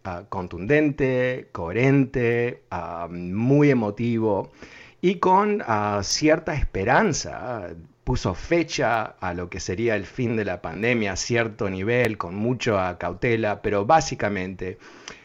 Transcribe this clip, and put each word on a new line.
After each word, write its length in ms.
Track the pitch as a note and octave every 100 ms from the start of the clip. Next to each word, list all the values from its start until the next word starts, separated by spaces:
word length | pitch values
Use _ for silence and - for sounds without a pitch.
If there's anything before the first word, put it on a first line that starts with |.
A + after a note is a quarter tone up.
ah, 200 | F#2+ F2 G#2
contundente, 1200 | G2 F2+ F2 G2+ D3 D3+ D3 C3 B2+ B2+ B2+ -
coherente, 1120 | - E2+ G#2 A2+ C#3 B2 C3 A#2 A#2+ A#2+ - -
ah, 360 | F2+ E2+ E2+ E2+
muy 580 | F2 F2 G2 B2 C#3+ D3
emotivo 840 | B2+ G#2 G#2 A#2 A2+ A2 G2 - - - - - _
y 160 | F3+ F#3
con, 480 | F#3+ F#3 G#3 G#3 -
ah, 340 | G#2+ G#2 G2+
cierta 520 | G2 - D3+ D#3+ F3+ D3
esperanza. 1120 | - F#2+ G2 C#3+ A3 - D#2 A1 A2+ A#2 F2 E2+ E2 _
Puso 300 | - B2 G#2
fecha 680 | F2+ - E3+ D#3 - A#2 A#2
a 300 | - - F#2
lo 160 | F2 F2
que 100 | F#2
sería 360 | - F#2+ A#2 G#2
el 100 | F2+
fin 300 | - A#2 A2+
de 100 | G2
la 160 | F2
pandemia 500 | E2+ F#2 A#2 A#2+ G#2
a 40 | F#2
cierto 540 | - A#2 A2+ G#2 G2+
nivel, 480 | F#2 G2+ B2 A#2 G#2
con 180 | F2 G2
mucha 640 | A2+ C3 B2 G2+ F#2 F2
cautela, 640 | F2 F2+ B2+ A2+ G#2+ G2
pero 240 | G#2+ G2+ A#2+
básicamente 920 | D#3+ - A#2+ G#2 G2 F#2 F#2 F#2 - - - - -